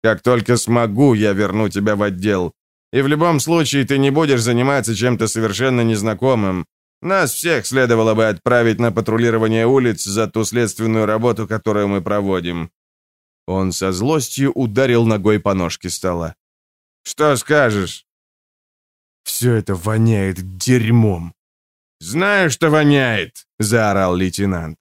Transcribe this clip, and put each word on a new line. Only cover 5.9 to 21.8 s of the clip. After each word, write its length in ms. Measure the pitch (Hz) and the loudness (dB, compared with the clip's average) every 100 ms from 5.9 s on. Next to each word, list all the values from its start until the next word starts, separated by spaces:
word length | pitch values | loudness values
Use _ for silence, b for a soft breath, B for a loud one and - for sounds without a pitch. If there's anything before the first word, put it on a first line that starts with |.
| 107 110 104 131 120 98 92 82 _ _ _ | 0 -2 -2 0 0 0 -4 -8 _ _ _
Нас 300 | 165 196 151 | -4 0 0
всех 340 | - 170 147 - | -2 -2 -2 0
следовало 480 | 131 123 117 110 | 0 2 2 2
бы 140 | 110 110 | 2 0
отправить 500 | 95 123 123 117 110 | 0 0 2 2 2
на 140 | 117 | 0
патрулирование 760 | 101 110 110 117 113 110 113 113 | -2 -2 0 0 0 0 2 2
улиц 380 | 135 120 98 | 2 2 -2
за 220 | 101 101 101 | -4 -4 -2
ту 180 | 113 | -2
следственную 600 | 107 120 113 - 113 110 107 | -2 -2 -2 -2 -2 0 0
работу, 400 | 110 120 107 107 | 0 0 -2 -4
которую 420 | 110 - 104 101 | -4 -2 -2 0
мы 120 | 101 | -2
проводим». 680 | 87 104 98 92 85 85 82 _ _ _ _ _ _ _ - | -2 -2 -2 -2 -4 -6 -8 _ _ _ _ _ _ _ -6
Он 260 | 95 95 | -2 -2
со 200 | 85 95 | -2 -4
злостью 600 | 90 120 160 - - 139 | -2 -2 -2 -2 -2 -2
ударил 540 | - 120 104 131 120 113 | 0 -2 0 2 4 2
ногой 320 | 107 98 107 | 2 2 2
по 140 | 101 | 0
ножке 360 | 98 85 - 92 | -2 -2 -6 -10
стола. 440 | - 92 87 80 - _ _ _ _ _ _ | -6 -4 -4 -8 -12 _ _ _ _ _ _
«Что 340 | - - 151 131 | -16 -2 0 0
скажешь?» 720 | - 151 127 104 87 - _ _ _ _ _ _ _ _ _ _ _ _ | 2 2 2 0 -4 -8 _ _ _ _ _ _ _ _ _ _ _ _
«Все 300 | - - 123 | -10 -2 0
это 200 | 113 101 | 0 -2
воняет 840 | 95 95 110 113 107 95 92 92 92 | -4 -2 2 2 2 -2 -6 -10 -8
дерьмом». 760 | 123 127 110 120 110 87 85 - _ _ _ _ | 0 2 4 4 4 0 -6 -14 _ _ _ _